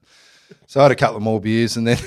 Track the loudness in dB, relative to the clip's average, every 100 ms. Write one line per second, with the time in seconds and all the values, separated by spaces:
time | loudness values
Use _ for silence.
0 | _ _ _ _ _ -20 _ 2 2 4
1 | 0 -2 -4 -4 -2 -2 -2 -2 -2 -2